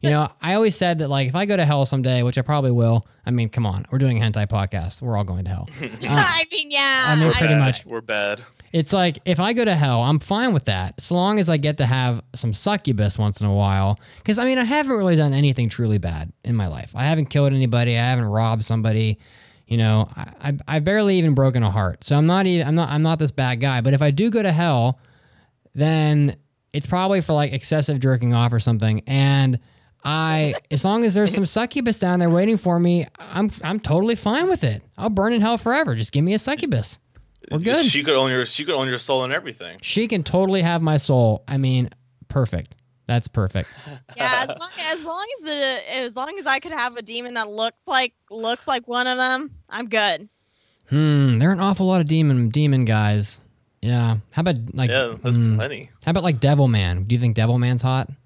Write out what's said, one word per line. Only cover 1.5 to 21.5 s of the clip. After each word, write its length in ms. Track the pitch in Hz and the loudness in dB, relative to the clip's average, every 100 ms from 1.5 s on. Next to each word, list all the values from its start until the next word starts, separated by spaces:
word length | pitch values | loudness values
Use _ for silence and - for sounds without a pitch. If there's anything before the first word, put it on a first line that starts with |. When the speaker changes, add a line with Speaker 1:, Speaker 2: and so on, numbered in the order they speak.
| 196 | 0
Speaker 1:
to 80 | 151 | 2
hell 180 | 143 | 2
someday, 380 | 131 135 127 127 | 2 0 0 2
which 160 | 123 127 | 0 0
I 40 | |
probably 280 | 123 147 135 | 0 0 2
will. 340 | 120 117 113 - _ - | 4 4 2 0 _ -4
I 60 | |
mean, 160 | 123 113 | -2 0
come 180 | - 110 | -2 -2
on, 200 | 95 - | -2 -4
we're 80 | 131 | 0
doing 240 | 135 117 | 2 2
a 20 | |
hentai 220 | 113 107 101 | 0 0 -2
podcast. 560 | 110 98 98 85 - | 0 -2 -4 -6 -6
We're 140 | 127 107 | -4 -2
all 80 | |
going 200 | 95 90 92 | -2 -4 -4
to 40 | |
hell. 180 | 92 - | -6 -8
Speaker 2:
<laughs> 80 | - | -10
Speaker 1:
Uh, 60 | 156 - | -12 -8
Speaker 3:
<laughs> 40 | - | -2
I 360 | 240 381 330 330 | 2 2 0 -2
mean, 180 | 330 294 | -4 -4
yeah. 340 | 285 277 269 254 | -2 0 2 2
Speaker 1:
I 80 | 151 | 4
mean, 140 | 160 | 4
Speaker 3:
I 20 | |
Speaker 1:
pretty 220 | 151 160 | 2 2
Speaker 2:
Bad. 40 | 147 | 2
Speaker 1:
much. 260 | 135 123 | 2 0
Speaker 2:
We're 160 | - 117 | -6 -12
bad. 440 | 113 107 101 104 - _ - | -4 -4 -2 -4 -10 _ -6
Speaker 1:
It's 200 | 170 151 | -4 0
like, 260 | 196 175 151 | 0 0 -2
if 160 | - 165 | -2 0
I 140 | 190 | 0
go 100 | 240 | 0
to 100 | 220 | 2
hell, 280 | 170 143 120 | 2 2 2
I'm 180 | 120 151 | 2 0
fine 320 | - 202 254 | 0 0 2
with 120 | 165 - | 0 0
that, 340 | 95 92 - | -2 -4 -6
so 140 | - 175 | -4 0
long 240 | 185 214 | 2 2
as 100 | 175 | 2
I 60 | 156 | 2
get 220 | 147 147 | 0 0
to 80 | 127 | 0
have 360 | 131 127 117 - | 2 0 -2 -6
some 200 | - 120 | -4 -4
succubus 680 | 104 - 208 - 110 104 - | -2 -2 -2 -2 0 0 0
once 220 | 104 98 | -2 0
in 80 | 104 | 0
a 40 | |
while. 460 | 101 98 98 98 104 - - | 2 2 2 0 -2 -6 -10
'Cause, 140 | - 214 | -2 0
I 60 | |
mean, 140 | 247 262 | 2 0
I 60 | |
haven't 300 | 233 294 277 233 | 0 0 0 0
really 200 | 190 165 | 2 4
done 180 | 147 | 4
anything 340 | 135 143 127 117 | 2 2 2 -2
truly 300 | - 117 107 | -2 0 0
bad 340 | 85 78 80 - | 0 -6 -10 -10
in 100 | - | -4
my 140 | 117 92 | -2 -2
life. 240 | 73 - | -6 -10
I 120 | - 135 | -4 0
haven't 200 | 160 143 | 0 0
killed 260 | 143 143 | 2 2
anybody. 460 | 135 127 120 120 117 | 4 2 2 2 0
I 100 | 120 | 0
haven't 180 | 123 113 | 0 0
robbed 360 | 107 113 110 | 0 0 0
somebody. 560 | 110 113 110 110 110 107 - - - _ _ | 0 0 2 2 0 -2 -8 -20 -20 _ _
You 100 | 117 | 0
know, 320 | 110 110 - - | 4 2 0 -6
I, 160 | - - 143 | -14 -8 -6
I, 40 | 143 - | -6 -2
I've 160 | 151 | -2
barely 320 | 151 208 202 185 | 0 2 2 4
even 160 | 165 | 4
broken 280 | 139 135 | 4 4